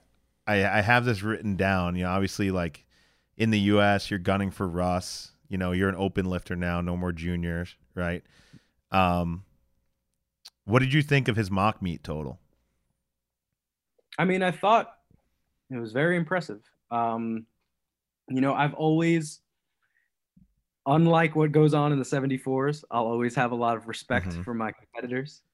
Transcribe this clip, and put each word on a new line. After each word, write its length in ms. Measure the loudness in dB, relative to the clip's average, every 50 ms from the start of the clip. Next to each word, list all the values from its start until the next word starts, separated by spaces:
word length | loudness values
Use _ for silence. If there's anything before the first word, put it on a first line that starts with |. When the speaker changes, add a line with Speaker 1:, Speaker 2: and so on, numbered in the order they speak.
| _ _ _ _ _ _ _ _ -4
Speaker 1:
I, 80 | 0 2 2
I, 160 | 2 2 2
I 40 | 2
have 220 | 4 4 4 4 4
this 200 | 2 -2 -2 -2
written 340 | -4 -4 -2 -2 -4 -2
down. 400 | 0 2 2 2 2 0 0 -2
You 60 | -2 -2
know, 80 | 0
obviously, 400 | 0 0 0 -2 -2 -2 -2 0
like, 340 | 0 -2 -2 -4 -6 -10 _ _ _ _ _ _ _ _ _ _ _
in 140 | -2 0 2
the 80 | 2 4
U 220 | 4 6 6 6
S, 300 | 6 6 4 2 0 -4
you're 80 | -6 -4
gunning 320 | 0 0 0 0 0 -2
for 160 | -4 -4 -4
Russ. 640 | -4 -2 0 0 0 0 -2 -4 -6 -12 -14 -16 -18 _ _ _
You 100 | -8 -6
know, 140 | -4 -2 0
you're 160 | 0 2 0
an 80 | 0 0
open 300 | 0 -2 -2 -2 -2 -2
lifter 320 | -2 -2 -4 -6 -6 -6
now, 240 | -4 -4 -2 -2 -2
no 160 | -4 -4 -4
more 160 | -4 -4 -4 -6
juniors, 600 | -6 -6 -6 -4 -4 -4 -4 -4 -6 -6 -8 -12 _ _ _ -8
right? 260 | -6 -4 -4 -4 -6 -10 _ _ _ -20 _ -20 -20 _ _ _ _ _ -2
Um, 540 | 0 2 2 4 2 0 0 -2 -4 -8 -10 _ _ _ _ _ _ _ _ _ _ _ _ _ _ _ _ _ _ _ -20 -20 _ _ -2
what 140 | 2 2 2
did 120 | 4 4
you 100 | 2 0
think 280 | 2 2 2 2 2 0
of 80 | 0
his 120 | 0 0 0
mock 320 | 0 2 2 0 0 -2
meet 220 | -6 -6 -6 -8 -8
total? 340 | -8 -8 -8 -8 -10 -12 -14 _ _ _ _ _ _ _ _ _ _ _ _ _ _ _ _ _ _ _ _ _ _ _ _ _ _ _ _ _ _ _ _ _ -10 -4
Speaker 2:
I 80 | -2 0
mean, 180 | 0 0 0 0
I 80 | -2
thought 420 | -2 0 2 4 4 4 2 -2 -12 _ _ _ _ _ _ _ _ _ _ _ _ _ _ -12
it 60 | -10
was 160 | -8 -8 -4 -2
very 240 | 0 0 0 0
impressive. 420 | 0 -2 -2 -4 -4 -4 -6 -12 -14 _ _ _ _ _ -6
Um, 540 | -2 -2 -2 -2 -2 -4 -4 -6 -6 -8 -10 _ _ _ _ _ _ _ _ _ _ _ _ _ _ _ _
you 140 | -4 -2 0
know, 120 | 0 0 2
I've 200 | 0 0 -2 -2
always, 680 | -2 0 2 2 2 2 2 2 0 -2 -6 -14 -18 _ _ _ _ _ _ _ _ _ _ _ _ _ _ _ _ _ _ _ _ -20 _ _ _ _ _ _ _ 0
unlike 480 | 2 4 6 6 6 6 4 4 2 2
what 200 | 2 2 4 6
goes 200 | 6 6 6 6
on 200 | 4 2 2 2
in 60 | 0
the 40 | -2
seventy-fours, 800 | -2 -2 -2 0 -2 -2 -2 -2 -2 -2 0 0 -2 -4 -6 -8 -4
I'll 140 | -2 -2 0
always 300 | 0 0 0 0 0 0
have 180 | 0 0 0 0
a 20 |
lot 220 | 0 0 0 0
of 100 | -2 -4
respect 400 | -10 -12 -10 -4 -2 -2 -2 -2
Speaker 1:
Mm-hmm. 140 | -4 -6 -6
Speaker 2:
for 120 | -6 -6 -6
my 200 | -6 -6 -6 -8
competitors. 680 | -10 -18 _ -14 -12 -10 -6 -6 -6 -8 -8 -14 -20 _ _